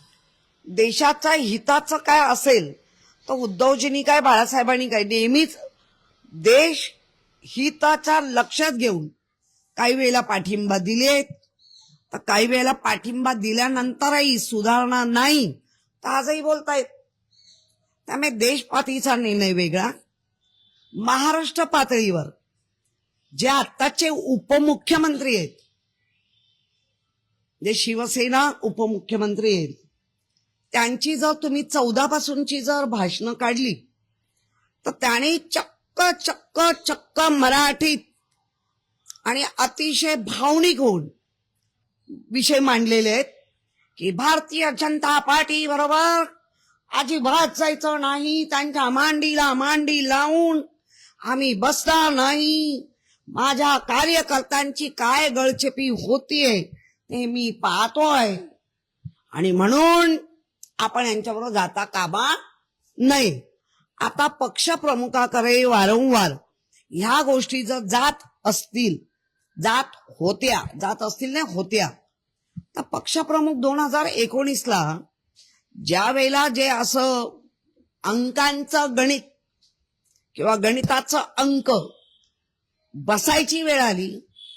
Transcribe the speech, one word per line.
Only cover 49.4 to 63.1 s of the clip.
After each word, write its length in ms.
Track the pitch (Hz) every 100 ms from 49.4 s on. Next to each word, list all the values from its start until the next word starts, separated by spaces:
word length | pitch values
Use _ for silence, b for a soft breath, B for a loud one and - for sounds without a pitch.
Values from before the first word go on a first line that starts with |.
| 285
मांडी 560 | 262 269 302 294 302 269
लावून 520 | 269 294 320 339 311 - _ _ b b b
आम्ही 300 | 220 262 269
बसणार 600 | 214 240 302 - 320 311
नाही. 720 | 277 262 294 302 311 302 269 - _ _ _ -
माझ्या 500 | - 262 269 294 269
कार्यकर्त्यांची 1120 | - 247 311 330 - 277 254 285 285 277 294
काय 400 | - 240 269 302
गळचेपी 600 | 247 262 262 277 254 269
होतीये 760 | 220 175 262 269 294 277 208 160 b b b -
ते 160 | 247 240
मी 260 | 240 233
पाहतोय 840 | 220 208 180 220 302 302 285 226 185 - _ _ _ _ _ - _ _
आणि 200 | - 180
म्हणून 640 | 180 190 269 330 339 339 311 - _ _ _ - -
आपण 260 | 220 247 240
यांच्याबरोबर 460 | 214 214 220 240
जाता 340 | 208 180 190 202
कामा 500 | 190 175 190 262 320 - _ _ _ _ -
नये. 440 | 262